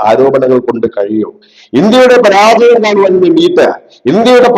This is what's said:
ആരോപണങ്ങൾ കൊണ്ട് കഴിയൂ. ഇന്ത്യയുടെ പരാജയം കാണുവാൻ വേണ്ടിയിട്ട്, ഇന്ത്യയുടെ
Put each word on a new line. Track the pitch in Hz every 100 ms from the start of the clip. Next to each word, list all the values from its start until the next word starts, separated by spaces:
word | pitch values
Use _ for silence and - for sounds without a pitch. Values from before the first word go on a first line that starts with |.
| 107
ആരോപണങ്ങൾ | 117 135 135 127 127 123
കൊണ്ട് | 117 113 104
കഴിയൂ. | 101 107 101 - _ _ - -
ഇന്ത്യയുടെ | 208 254 254 247 214
പരാജയം | 196 220 226 240 233 214
കാണുവാൻ | 202 190 185
വേണ്ടിയിട്ട്, | 175 160 175 175 135 - _ _ 120
ഇന്ത്യയുടെ | 190 240 247 247